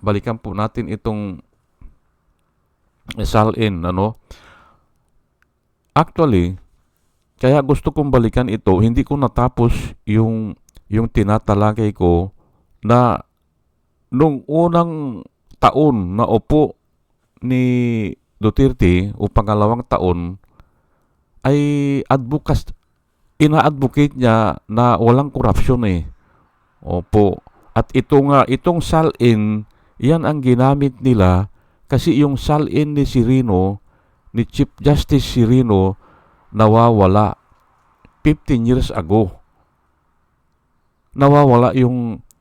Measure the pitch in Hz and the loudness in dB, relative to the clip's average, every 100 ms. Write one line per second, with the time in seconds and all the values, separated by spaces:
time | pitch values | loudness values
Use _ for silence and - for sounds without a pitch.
0 | 107 101 117 113 110 95 110 - 110 107 | -4 -4 -4 -8 -10 -6 -6 -8 -10 -10
1 | 113 107 101 87 - _ _ _ - _ | -8 -8 -10 -12 -20 _ _ _ -20 _
2 | _ _ _ _ _ _ _ _ _ _ | _ _ _ _ _ _ _ _ _ _
3 | - - 98 113 107 113 110 90 87 90 | -18 -8 -2 2 0 0 -4 -2 -4 -2
4 | 107 113 _ - - _ _ _ _ _ | -4 -6 _ -20 -20 _ _ _ _ _
5 | _ _ _ _ _ _ _ _ _ - | _ _ _ _ _ _ _ _ _ -2
6 | 160 - 156 98 87 92 _ _ _ _ | -2 0 0 2 0 -6 _ _ _ _
7 | _ _ _ _ 127 147 139 135 - 151 | _ _ _ _ 0 2 2 -2 -2 -4
8 | 143 127 113 127 123 104 - 92 113 120 | 0 0 2 0 -2 -2 0 2 2 0
9 | - 143 127 - 123 - 120 - - - | -2 -2 -2 -2 -2 0 0 0 -6 -12
10 | - 107 113 113 107 - _ - - 107 | -2 0 0 -2 -8 -12 _ -20 -8 -4
11 | 117 - 101 107 - 101 107 107 107 - | -2 -2 0 0 0 0 0 0 -4 -2
12 | 90 85 95 - _ _ _ _ 107 120 | 0 0 -2 -10 _ _ _ _ 0 2
13 | 123 87 - _ _ _ _ _ _ _ | 2 -2 -8 _ _ _ _ _ _ _
14 | _ 123 156 135 - 156 170 170 170 156 | _ 0 0 0 -4 -2 0 0 -2 -6
15 | 143 98 - _ _ - 120 - 151 117 | -10 -12 -16 _ _ -4 -2 2 2 0
16 | 90 101 117 110 - 151 147 - _ _ | -2 -4 -2 -2 0 0 0 -4 _ _
17 | _ _ _ _ 123 127 127 123 120 117 | _ _ _ _ -4 -2 0 0 -2 -2
18 | 101 - _ _ 110 - 135 127 92 90 | -6 -10 _ _ -2 0 0 2 0 2
19 | 101 - 101 - 104 107 104 120 - - | -2 -6 -4 -2 -2 0 0 -2 -4 -2
20 | 90 87 87 95 _ _ _ _ _ _ | -2 -2 -6 -12 _ _ _ _ _ _
21 | _ _ _ _ 131 147 147 147 143 139 | _ _ _ _ -2 0 0 -2 -2 -4
22 | - 135 120 147 - 147 - - _ _ | -2 -4 -2 -6 -2 -4 -4 -14 _ _
23 | _ _ _ - 151 156 143 139 135 - | _ _ _ 0 2 4 2 0 -2 0
24 | 147 127 123 113 104 - - 110 123 110 | 0 2 2 2 0 -4 -6 0 2 2
25 | 113 127 143 127 120 - - 123 110 87 | 4 4 2 -2 0 2 2 2 0 -2
26 | 76 - _ _ _ _ _ _ - 87 | -6 -14 _ _ _ _ _ _ -8 -8
27 | - 107 101 - - _ _ 117 - 131 | 0 2 2 0 -10 _ _ -6 -2 -4
28 | - 139 139 139 123 131 175 170 - 160 | 0 2 4 2 2 -2 -2 -4 -2 0
29 | 160 - 120 110 107 107 107 _ _ - | 0 0 2 2 0 -4 -8 _ _ -6
30 | 120 165 147 151 127 120 131 143 139 - | -2 0 0 -2 0 2 2 2 -2 -2
31 | 131 113 92 90 101 - _ _ - 131 | -2 2 2 2 -2 -10 _ _ -6 -2
32 | 170 156 143 135 - 151 151 143 151 147 | 0 2 0 0 -2 -2 -2 -2 -2 -2
33 | 131 127 117 131 123 92 95 101 _ _ | -2 0 0 0 0 0 0 -4 _ _
34 | _ _ _ 113 117 - 143 - 139 147 | _ _ _ -6 -6 -4 -6 -2 0 0
35 | - 143 - 123 113 127 120 98 95 92 | 0 -2 -2 0 2 2 2 2 0 -4
36 | _ _ _ _ _ 107 110 113 117 110 | _ _ _ _ _ 0 4 4 4 4
37 | 95 104 107 - _ _ _ _ _ _ | 4 4 0 -4 _ _ _ _ _ _
38 | _ _ 151 151 - 127 117 127 127 - | _ _ -2 -2 -2 -2 0 0 -2 -6
39 | 82 107 95 - _ _ _ _ _ _ | -2 0 0 -6 _ _ _ _ _ _
40 | _ _ _ _ _ _ _ _ _ _ | _ _ _ _ _ _ _ _ _ _
41 | _ - 139 147 143 120 123 127 123 123 | _ 0 4 6 6 4 4 2 0 0
42 | 117 104 - _ | -6 -10 -14 _